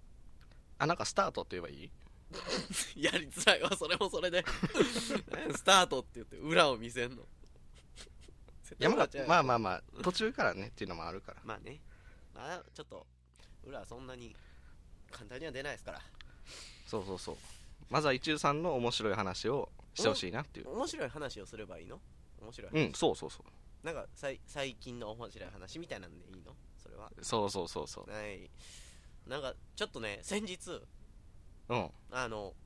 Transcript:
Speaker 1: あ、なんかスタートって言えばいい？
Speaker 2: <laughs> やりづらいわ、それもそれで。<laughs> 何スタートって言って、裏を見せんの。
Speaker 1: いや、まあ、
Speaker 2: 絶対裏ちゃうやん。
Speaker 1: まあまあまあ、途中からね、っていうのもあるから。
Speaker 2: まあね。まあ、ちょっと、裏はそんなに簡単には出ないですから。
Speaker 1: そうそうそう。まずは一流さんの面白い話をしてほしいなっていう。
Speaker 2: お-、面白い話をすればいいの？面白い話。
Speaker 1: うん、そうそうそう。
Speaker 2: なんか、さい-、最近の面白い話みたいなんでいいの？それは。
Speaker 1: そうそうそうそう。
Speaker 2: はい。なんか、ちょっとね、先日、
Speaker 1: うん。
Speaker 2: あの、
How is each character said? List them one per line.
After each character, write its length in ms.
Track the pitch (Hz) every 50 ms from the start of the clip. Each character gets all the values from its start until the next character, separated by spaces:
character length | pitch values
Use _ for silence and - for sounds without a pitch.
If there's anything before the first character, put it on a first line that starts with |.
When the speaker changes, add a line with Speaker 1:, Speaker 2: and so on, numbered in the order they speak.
| - - - - - - - - - - - - - - - -
Speaker 1:
あ、 80 | 139
な 80 | 156 175
ん 20 |
か 80 | - -
ス 80 | - -
タ 160 | 196 196 175
ー 20 |
ト 120 | - - -
っ 20 |
て 120 | - 95
言 20 | 90
え 20 |
ば 80 | 82 -
い 40 | 71
い？ 160 | 69 - - - - - - - - - - - - - - - - - - - - - - -
Speaker 2:
<laughs> 60 | - 147
や 60 | -
り 160 | - 180 156
づ 180 | 131 - 180 -
ら 100 | 220 180
い 60 | -
わ、 160 | 170 185 196
そ 100 | - 165
れ 80 | 147 180
も 120 | 185 202 180
そ 100 | - 160
れ 120 | 175 180
で。 120 | 170 180 170 - - - 180 - - 285 294 240
<laughs> 400 | 240 - 240 226 277 196 - -
何 240 | - - 320 320 -
ス 100 | - -
タ 200 | 190 196 185 180
ー 20 |
ト 140 | - - 131
っ 20 | -
て 60 | - -
言 80 | 120 113
っ 40 |
て、 100 | - -
裏 340 | - 135 156 165 180 160 139
を 60 | 123
見 120 | 110 117 120
せ 160 | 117 127 120
ん 100 | 123 131
の。 60 | 117 - - - - - - - - - - - - - - - - - - - - - - - - - - - - - - -
Speaker 1:
い 60 | - -
や、 60 | 170
ま 140 | 247 - 151
あ、 40 |
Speaker 2:
絶 0 |
対 0 |
裏 0 |
ち 120 | - - 139
ゃ 0 |
う 20 |
や 40 | 131
ん。 20 | 143
Speaker 1:
ま 80 | 170
あ 60 | 175 139
ま 100 | 127 120
あ 60 | 117
ま 120 | 107 92 90
あ、 80 | - - - - -
途 100 | - 180
中 220 | 180 - 220 226 -
か 100 | - 196
ら 120 | 123 -
ね、 140 | 95 98 -
っ 20 |
て 120 | - - 107
い 40 |
う 20 | 92
の 60 | 85
も 100 | 82 80
あ 60 | 82
る 100 | 92 98
か 140 | - - -
ら。 60 | - -
Speaker 2:
ま 100 | 113 107
あ 60 | 92
ね。 200 | - 110 143 151 - - - - - - - - - - -
ま 220 | - 123 151 180
あ、 80 | - - - -
ち 60 | -
ょ 20 | 147
っ 40 |
と、 180 | - 104 87 - - - _ _ - - - - - - - -
裏 160 | - 139 113
は 60 | 95
そ 120 | - 113
ん 100 | 123 131
な 80 | 127 127
に 200 | 123 120 110 - - - - - - - - - - - - - - - -
簡 180 | - - 107 104
単 100 | 123 123
に 60 | 160
は 60 | 156
出 100 | 123 131
な 80 | 139 151
い 40 | 120
で 40 |
す 60 | - -
か 80 | 101
ら。 100 | 76 69 - - - - - - - - - - - - - - - - -
Speaker 1:
そ 120 | - - 107
う 60 | 92
そ 80 | 98 92
う 60 | 90
そ 140 | - - 76
う。 40 | - - - - - - - - - - -
ま 100 | 120 147
ず 60 | 151
は 60 | 143 127
一 180 | 131 - 160
流 80 | 151 147
さ 120 | - 147
ん 120 | 143 151 170
の 100 | 175 143
面 180 | 123 117 120
白 200 | - - 110 107
い 20 | 95
話 340 | 107 98 92 92 - - 110
を 220 | 139 135 - - - - - - -
し 80 | -
て 80 | 220 110
ほ 60 | -
し 120 | - -
い 40 | -
な 100 | 82 127
っ 60 | 151
て 120 | - - -
い 40 | -
う。 60 | 127
Speaker 2:
お-、 40 | 160
面 140 | 226 294
白 180 | - 339 311 147
い 40 | 127
話 300 | 143 151 151 - - 107
を 60 | 95
す 100 | - -
れ 120 | 107 107
ば 100 | 92 90
い 60 | 82 82
い 20 |
の？ 160 | 104 127 190 - - - - - - - -
面 120 | 104 110 -
白 160 | - 101 95
い 20 |
話。 140 | 131 156 139
Speaker 1:
う 40 | 82
ん、 20 | -
そ 180 | - 165 131
う 40 | -
そ 100 | - -
う 20 | 69
そ 140 | - - -
う。 400 | - - - - - - - -
Speaker 2:
な 60 | -
ん 40 | 165
か、 120 | 123 - - -
さ 160 | - 151 139
い-、 100 | 131 - -
最 280 | - - 147 139 135 117
近 220 | - - 127 120
の 140 | 120 117 104
面 180 | 110 120 117 98
白 160 | - 107 92
い 40 | 90
話 280 | 98 95 92 98 -
み 100 | - -
た 100 | - 123
い 20 | 98
な 80 | 92
ん 100 | - 71
で 80 | 87 87 90
い 100 | 92 92
い 20 |
の？ 140 | 82 - - - - - - -
そ 60 | -
れ 80 | - -
は。 160 | 101 110 - - -
Speaker 1:
そ 240 | - - 120 110 104
う 40 | 98
そ 140 | - 98 85
う 40 |
そ 140 | 82 - 87 73
う 40 |
そ 180 | - - - -
う。 20 | -
Speaker 2:
は 160 | 104 107 104 104
い。 200 | 98 92 92 - - - - - - - - - - - - - - - -
な 120 | - 131 151
ん 20 |
か、 140 | 135 127 - - - - -
ち 60 | -
ょ 60 | 214
っ 20 | -
と 100 | - 123
ね、 200 | 110 104 101 -
先 240 | - - - 214 220
日、 360 | 185 180 - - 185 156 107 - - - - - - - - - - - - - - - - -
Speaker 1:
う 80 | - 120
ん。 160 | 117 90 73 - - - -
Speaker 2:
あ 160 | 123 127 127 113
の、 260 | 110 107 101 92 - - -